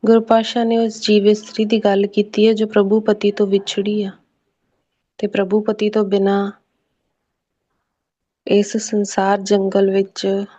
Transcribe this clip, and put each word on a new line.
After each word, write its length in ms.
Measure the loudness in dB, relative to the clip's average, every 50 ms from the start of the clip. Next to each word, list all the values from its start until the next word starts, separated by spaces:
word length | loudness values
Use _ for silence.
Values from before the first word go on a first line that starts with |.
| 2
ਗੁਰੂ 140 | 4 4 4
ਪਾਤਸ਼ਾਹ 440 | 4 4 2 2 2 0 -4 -2 -2
ਨੇ 140 | 0 0 0
ਉਸ 220 | 0 -2 -4 -4
ਜੀਵ 260 | 0 2 4 4 4
ਇਸਤਰੀ 380 | 4 2 2 -2 -8 -4 -4 -2
ਦੀ 140 | 0 0 0
ਗੱਲ 280 | 2 2 2 2 0
ਕੀਤੀ 420 | -2 0 -2 -2 -2 0 2 4 4
ਹੈ 40 |
ਜੋ 140 | 4 2 0
ਪ੍ਰਭੂ 340 | 0 0 0 2 2 2 0
ਪਤੀ 300 | 2 0 -2 0 0 -2
ਤੋਂ 160 | 0 0 -2
ਵਿਛੜੀ 560 | 0 0 -2 -2 -4 -6 -6 -4 -4 -4 -4
ਆ 80 | -4 -6 -10 _ _ _ _ _ _ _ _ _ _ _ _ _ _ _ _ _ _ _ _ -8
ਤੇ 80 | -6
ਪ੍ਰਭੂ 340 | -4 -2 -2 -2 0 0 -2
ਪਤੀ 300 | 0 -2 -2 -2 -2 -2
ਤੋਂ 140 | 0 0 -2
ਬਿਨਾਂ 460 | 0 0 0 0 2 0 0 -2 -4 -8 _ _ _ _ _ _ _ _ _ _ _ _ _ _ _ _ _ _ _ _ _ _ _ _ _ _ _ _ _ _ _ _ _ _ _ _ _ -4
ਇਸ 300 | 0 2 2 2 0 -4
ਸੰਸਾਰ 640 | -8 -6 -4 -4 -4 -4 -2 -2 -2 0 0 0 -2
ਜੰਗਲ 500 | 0 0 0 0 0 0 0 0 0 2
ਵਿੱਚ 540 | 0 0 -2 -4 -6 -6 -4 -4 -4 -4 -6 -10 -14